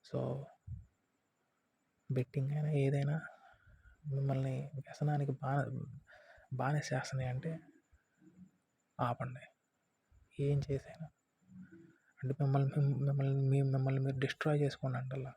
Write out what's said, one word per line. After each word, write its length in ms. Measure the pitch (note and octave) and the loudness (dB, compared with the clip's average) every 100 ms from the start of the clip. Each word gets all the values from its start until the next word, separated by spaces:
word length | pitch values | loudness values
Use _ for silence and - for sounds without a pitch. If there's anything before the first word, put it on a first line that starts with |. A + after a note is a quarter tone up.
| - | -6
So 140 | C3 B2+ C3+ C3+ - - - - _ _ _ _ _ _ _ _ _ _ _ _ | -4 -2 -4 -8 -16 -14 -14 -14 _ _ _ _ _ _ _ _ _ _ _ _
బెట్టింగ్ 420 | B2+ C3 C#3 C3+ | -2 -2 -2 -2
అయినా 200 | D3 D3+ | -2 0
ఏదైనా 440 | D3 C3+ C#3+ C#3 D#3+ - - - - - - - - D3+ | 2 2 2 0 -2 -6 -16 -20 -20 -20 -20 -20 -14 -6
మిమ్మల్ని 480 | C3+ C#3 C3+ C3+ C3 C#3 C#3 | -2 2 2 0 -2 -6 -10
వ్యసనానికి 560 | - - D3 D3 C#3 | -12 -2 0 2 0
బా-, 380 | C3+ C3 C#3 B2 B2 - B2 - - - - - | -2 0 0 0 -4 -8 -12 -18 -20 -20 -20 -8
బానిస 340 | B2+ C3 D3 - | -2 0 0 0
చేస్తున్నాయి 420 | C3+ - C3+ B2+ | -2 -2 -4 -2
అంటే 220 | B2+ E3 D#3+ - - _ _ _ _ - - - _ _ _ _ - | -2 -4 -8 -12 -20 _ _ _ _ -20 -20 -20 _ _ _ _ -2
ఆపండి. 440 | B2 A#2+ B2+ B2 - _ _ _ _ _ _ - _ - | 0 0 -6 -8 -16 _ _ _ _ _ _ -20 _ -2
ఏం 180 | C#3 C#3+ | 2 2
చేసైనా 460 | C#3+ C#3 - - D#3 _ _ _ _ - - - - _ _ _ | 0 -4 -6 -14 -14 _ _ _ _ -20 -18 -20 -20 _ _ _
అంటే 140 | C3 C3+ | -4 2
మిమ్మల్ని, 300 | C#3+ C#3 C3+ | 4 6 4
మిమ్-, 280 | D3 C#3+ C3 | 4 2 2
మిమ్మల్ని 400 | C#3 C#3 C3+ C3+ | 2 2 2 2
మీ-, 300 | C3+ C#3 C3+ | 4 4 4
మిమ్మల్ని 300 | C3+ C3 C3+ | 2 2 2
మీరు 180 | C3+ C3+ | 0 0
డిస్ట్రాయ్ 400 | C3 - D#3 D3 | -2 0 2 4
చేసుకోండి 360 | C#3+ - C3 B2+ | 2 0 -2 -2
అంటల్లా. 360 | C3 C3+ C3 | -4 -6 -8